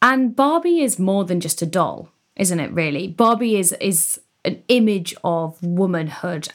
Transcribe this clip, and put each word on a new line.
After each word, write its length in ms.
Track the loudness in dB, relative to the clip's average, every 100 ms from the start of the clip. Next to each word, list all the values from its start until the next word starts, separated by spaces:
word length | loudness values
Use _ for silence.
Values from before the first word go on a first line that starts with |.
And 320 | 2 4 0
Barbie 480 | 2 2 2 2 2
is 160 | 2 0
more 260 | 0 0
than 140 | 0 -2
just 240 | -2 -4
a 40 | -2
doll, 420 | 0 -2 -4 -14 _ _
isn't 240 | -4 -2 0
it, 140 | -2
really? 340 | -2 -2 -2 -4
Barbie 500 | 2 2 2 0 0
is, 140 | 0
is 440 | -2 -2 0 -2 -6 _ _
an 200 | -6 -4 2
image 460 | 4 4 2 -4 -6
of 400 | -2 -2 -4 -6
womanhood 840 | -2 0 0 0 -4 -6 -8 -6 -4